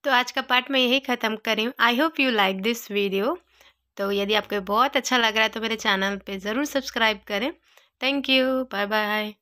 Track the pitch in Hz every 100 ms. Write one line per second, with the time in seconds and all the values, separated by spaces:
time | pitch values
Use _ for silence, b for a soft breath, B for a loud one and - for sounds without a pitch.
0 | 294 247 247 - 262 254 254 269 247 269
1 | 269 240 226 214 - 220 220 - 226 240
2 | 320 311 262 220 196 190 208 233 - 202
3 | 202 196 220 359 b b b b _ -
4 | 202 202 202 208 - 202 190 208 277 277
5 | - 254 226 214 220 226 220 220 220 190
6 | 196 202 - 196 196 233 285 277 262 240
7 | 226 208 - 202 262 - b b b _
8 | 262 277 262 262 262 262 262 196 202 214
9 | 208 214 214 214